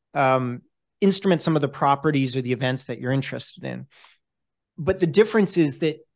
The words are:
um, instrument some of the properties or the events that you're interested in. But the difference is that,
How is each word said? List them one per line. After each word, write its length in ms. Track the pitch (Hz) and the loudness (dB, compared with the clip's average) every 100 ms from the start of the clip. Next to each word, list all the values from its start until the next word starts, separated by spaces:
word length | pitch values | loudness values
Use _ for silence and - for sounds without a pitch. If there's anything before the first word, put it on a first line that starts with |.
| _ | _
um, 480 | 143 131 131 123 120 - _ _ - | 0 2 2 0 -6 -12 _ _ 0
instrument 400 | 196 190 196 170 | 2 2 2 0
some 160 | 170 156 | 2 0
of 60 | |
the 60 | 139 | 0
properties 680 | - 143 139 156 143 135 131 | 0 0 2 2 0 0 -2
or 60 | |
the 100 | 123 | -4
events 340 | 120 127 131 - | -2 -2 -4 -6
that 120 | 113 | -8
you're 140 | 123 | -2
interested 520 | 135 135 127 - - | -2 -2 -8 -12 -12
in. 220 | 131 123 135 _ - _ _ _ _ _ _ - | -10 -10 -14 _ -20 _ _ _ _ _ _ -8
But 240 | 151 190 | -4 0
the 60 | 170 | 2
difference 500 | 165 220 220 196 175 | 4 4 4 2 2
is 220 | 151 - | 2 0
that, 180 | 160 151 _ | -4 -4 _